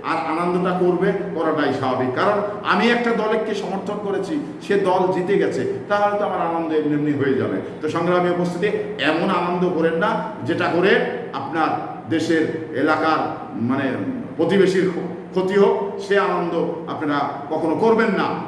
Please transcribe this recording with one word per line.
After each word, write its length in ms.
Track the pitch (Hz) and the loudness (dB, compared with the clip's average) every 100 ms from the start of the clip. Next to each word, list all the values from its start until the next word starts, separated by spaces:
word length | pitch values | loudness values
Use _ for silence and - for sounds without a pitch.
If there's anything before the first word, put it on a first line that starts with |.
আর 140 | 135 165 160 | -2 -4 -2
আনন্দটা 460 | 160 175 180 185 180 | -2 0 0 0 2
করবে, 320 | 180 175 196 - - 160 | 2 2 2 0 -4 -2
করাটাই 380 | 160 147 139 | -2 0 0
স্বাভাবিক। 420 | 131 131 127 127 127 | 0 -2 0 0 0
কারণ 260 | 185 208 202 - | 0 0 -2 -6
আমি 260 | 151 185 226 | -2 2 2
একটা 220 | 240 233 | 2 2
দলকে 440 | 196 214 220 - 196 | 0 0 0 -2 -4
সমর্থন 420 | 185 190 185 202 | -4 -6 -6 -6
করেছি, 360 | 196 185 170 151 - - | -4 -4 -2 -4 -6 -10
সে 140 | - 196 | -2 0
দল 360 | 190 185 180 | 2 2 2
জিতে 240 | 180 175 190 | 0 2 2
গেছে, 420 | - - - - - | 2 0 -2 -4 -2
তাহলে 300 | 208 208 202 | 2 2 2
তো 60 | 196 | -2
আমার 160 | 180 | -2
আনন্দ 320 | 170 165 160 | -2 -2 0
এমনি 200 | 156 147 | 0 2
এমনি 180 | 147 151 | 0 0
হয়ে 220 | 135 135 | 2 2
যাবে। 240 | 127 104 98 - - | 2 0 -2 -6 -6
তো 80 | 151 | -4
সংগ্রামী 400 | 165 175 180 175 | 0 2 2 2
উপস্থিতি, 380 | 175 175 - 208 - - - | 2 0 0 -2 -2 -4 -2
এমন 260 | 143 160 175 | 0 2 2
আনন্দ 400 | 180 175 175 175 | 0 0 0 0
করেন 240 | 156 165 | 2 2
না 160 | 165 208 226 - - - | 2 0 0 -4 -6 -4
যেটা 220 | 165 175 | 0 2
করে 240 | 165 185 240 - - - | 4 4 4 2 -4 -6
আপনার 360 | 131 - 160 151 - - - - | -8 -6 0 0 0 -6 -10 -4
দেশের, 580 | 160 151 165 131 - - 113 | -2 2 2 2 -2 -6 0
এলাকার 440 | 151 151 160 156 - - - - | 2 2 2 0 0 -6 -8 -4
মানে 360 | 117 135 135 110 92 - 113 - | 0 0 0 -2 -4 -6 -8 -2
প্রতিবেশীর 520 | 170 196 175 185 175 | 2 4 4 4 0
ক্ষ-, 480 | - - - - 185 | -2 -6 -8 -6 -2
ক্ষতি 180 | 185 196 | 2 4
হোক, 400 | 208 202 202 - | 4 4 -2 -6
সে 200 | - 196 | 0 2
আনন্দ 340 | 190 175 170 170 170 170 - | 2 0 0 0 -2 -4 -6
আপনারা 420 | - 151 143 139 - - | -4 -2 0 -2 -4 -4
কখনো 260 | 156 160 156 | -2 0 2
করবেন 360 | 226 226 226 | 4 4 4
না। 160 | 185 143 - | 2 0 -4